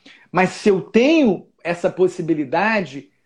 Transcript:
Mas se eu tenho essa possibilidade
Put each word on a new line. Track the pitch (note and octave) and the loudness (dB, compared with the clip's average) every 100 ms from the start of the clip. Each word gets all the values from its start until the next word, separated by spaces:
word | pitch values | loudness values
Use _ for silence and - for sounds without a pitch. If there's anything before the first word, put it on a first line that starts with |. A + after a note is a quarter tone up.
| - - _ | -20 -20 _
Mas | F3+ F#3 | 0 0
se | - G#3+ | 0 0
eu | F#3 | 0
tenho | - A3 C4+ E4 B3 F3 - _ | 0 2 4 4 2 0 -8 _
essa | E3 F3 F#3 | -8 -4 -4
possibilidade | - F3+ F3+ E3 D#3 C3+ E3 G#3 A3 D#3 C3+ - _ | 0 0 0 -4 -4 -2 -2 0 -2 -4 -10 -18 _